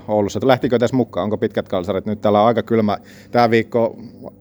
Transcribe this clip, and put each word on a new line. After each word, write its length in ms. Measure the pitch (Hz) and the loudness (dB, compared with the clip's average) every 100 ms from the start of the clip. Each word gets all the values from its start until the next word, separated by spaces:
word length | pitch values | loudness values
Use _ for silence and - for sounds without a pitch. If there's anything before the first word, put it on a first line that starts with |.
| - | -2
Oulussa. 320 | 107 101 104 | -2 -2 0
Lähtikö 360 | 127 123 139 117 | 2 2 2 0
tässä 160 | 117 127 | 0 0
mukaan? 280 | 117 90 | -2 -4
Onko 140 | 101 107 | -4 -4
pitkät 320 | 110 - - | -4 -4 -4
kalsarit? 360 | 95 90 95 110 | -4 -4 -4 -4
Nyt 160 | 104 | -4
täällä 200 | 107 104 | 0 4
on 60 | 110 | 4
aika 160 | 113 | 2
kylmä. 340 | 104 113 104 101 - - - | 0 0 0 -4 -8 -20 -4
Tää 180 | 120 120 | 2 4
viikko 360 | 117 110 120 113 - - - | 2 0 -2 -2 -4 -18 -20
on 100 | - - | -20 -18